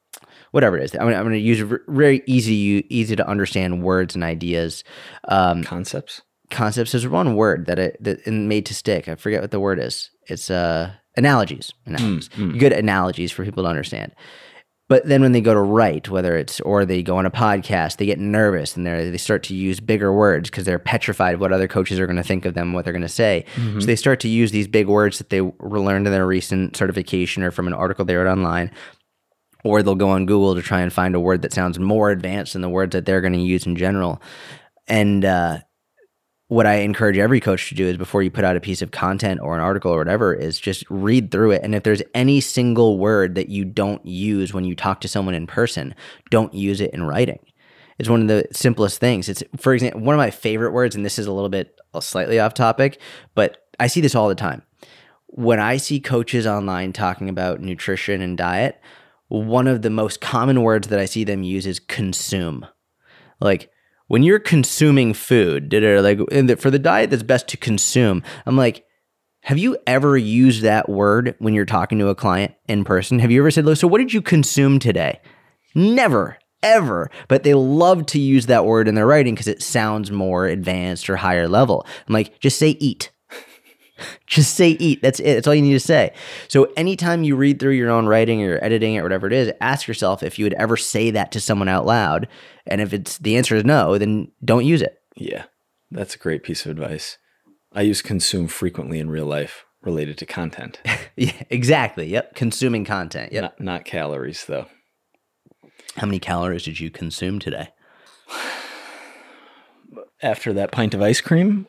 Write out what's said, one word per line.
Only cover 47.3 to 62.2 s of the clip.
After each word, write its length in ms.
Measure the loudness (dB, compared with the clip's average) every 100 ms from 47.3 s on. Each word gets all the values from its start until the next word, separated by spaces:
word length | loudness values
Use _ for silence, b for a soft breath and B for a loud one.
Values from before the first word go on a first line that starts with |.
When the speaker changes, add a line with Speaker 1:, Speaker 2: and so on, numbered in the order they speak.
| -6 _ b b b b -10
Speaker 1:
It's 120 | 0
one 120 | 2
of 60 | 4
the 180 | 2 0
simplest 480 | 0 0 2 -2 0
things. 300 | 0 0 -4
It's, 120 | -10 -12 -4
for 160 | 0
example, 280 | 2 0 -2
one 120 | 0
of 60 | 2
my 100 | 2
favorite 440 | -2 -4 -2 -2
words, 220 | 0 -2 -2
and 80 |
this 140 | -6 -4
is 80 | -4
a 60 |
little 180 | -4 -4
bit, 300 | -4 -8 _ _
uh, 80 | -12
slightly 380 | -6 -4 0 0
off 140 | 0
topic, 460 | 2 0 2 0 -2 B B B
but 240 | 0 0 -2 _ -4
I 80 | 0
see 140 | 2
this 120 | 2
all 140 | 2 2
the 60 | 0
time. 260 | -6 -8 _ _ b b b b _
When 320 | -2 2 2
I 180 | 2 -2
see 220 | -2 -4
coaches 460 | -2 -2 0 -2 0
online 480 | -2 -4 -4 -6
talking 360 | -4 -4 -4 -8
about 320 | -4 -4 -6
nutrition 600 | -8 -8 -6 -6 -4 -4
and 160 | -4 -4
diet, 420 | -2 -2 -2 -6 b b b b _
one 380 | -6 0 0 2
of 140 | 0
the 80 | -2
most 320 | -2 -4 -6
common 400 | -4 0 2 4
words 280 | 4 2 0
that 100 | -2
I 60 | -2
see 180 | -4
them 180 | -2 -2
use 240 | -4 -4 -4
is 140 | -8
consume. 880 | -8 -6 -4 -4